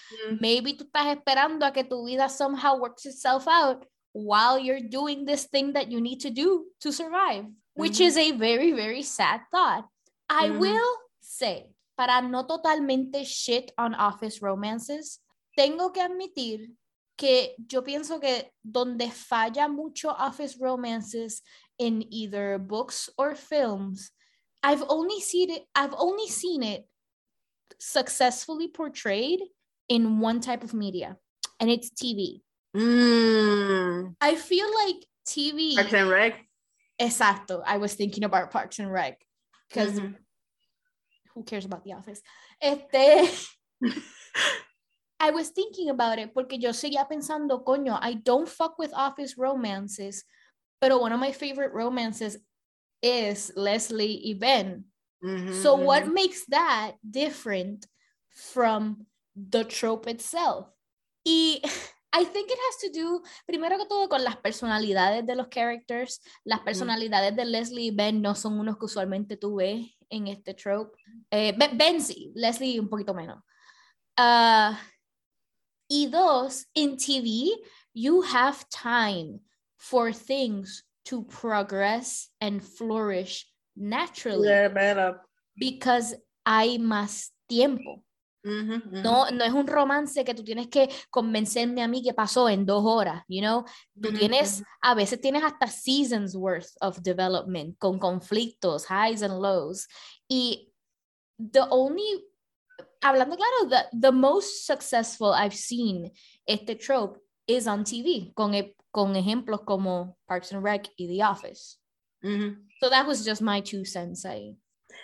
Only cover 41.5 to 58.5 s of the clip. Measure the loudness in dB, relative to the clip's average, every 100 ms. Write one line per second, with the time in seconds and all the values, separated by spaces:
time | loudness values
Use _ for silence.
41.5 | -10 -10 -12 -14 -16 -16 -20 -20 -20 -20
42.5 | _ -2 -2 0 6 10 10 8 2 -10
43.5 | -18 _ _ -4 -4 -10 -20 -8 -2 -2
44.5 | -2 -8 _ _ _ _ 0 2 2 -2
45.5 | -4 -4 -4 -2 0 0 0 -4 -4 -4
46.5 | -4 -4 -2 -2 -2 -2 -4 -6 -4 -2
47.5 | -2 0 0 0 -2 -2 -2 2 2 2
48.5 | -2 -4 -4 -6 -2 -2 -4 -10 -4 -2
49.5 | -2 -4 -6 -8 -10 -12 -12 -18 _ _
50.5 | _ _ _ 4 4 2 0 -2 -4 -6
51.5 | -4 -4 -4 -4 -2 -4 -4 -8 -8 _
52.5 | _ _ _ _ _ 0 0 0 -4 -8
53.5 | -4 -2 0 -2 -2 -2 -4 -6 -2 2
54.5 | 2 0 -8 -16 _ _ _ -8 -6 -6
55.5 | 2 6 6 6 4 4 2 2 -2 -2
56.5 | 2 2 2 -2 -8 -8 -2 -2 -4 -4
57.5 | -4 -4 -10 -18 _ _ _ _ -20 -6